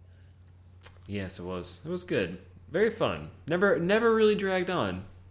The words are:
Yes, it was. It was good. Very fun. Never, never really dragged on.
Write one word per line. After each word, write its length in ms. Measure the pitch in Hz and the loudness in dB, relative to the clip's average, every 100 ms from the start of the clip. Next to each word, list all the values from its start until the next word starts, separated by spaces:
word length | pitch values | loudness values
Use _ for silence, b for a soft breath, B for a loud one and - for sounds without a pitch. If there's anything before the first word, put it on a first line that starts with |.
| - b b b - - - - - - - | -20 b b b -20 -20 -20 -20 -20 -18 -10
Yes, 320 | 101 92 - | -6 -6 -8
it 60 | |
was. 360 | 90 92 87 - | -6 -6 -6 -10
It 60 | 151 | -6
was 140 | 180 | -6
good. 340 | - 147 90 90 - - - | -2 -2 -2 -6 -16 -20 -6
Very 200 | 156 226 | 0 0
fun. 400 | 220 131 82 76 - - | 0 -2 -2 -10 -12 -4
Never, 320 | 175 202 165 | 2 4 4
never 340 | 170 214 226 | 4 4 4
really 200 | 220 214 | 6 4
dragged 360 | 208 196 185 180 | 4 0 0 0
on. 340 | 175 104 92 - - - | 0 0 -2 -8 -18 -20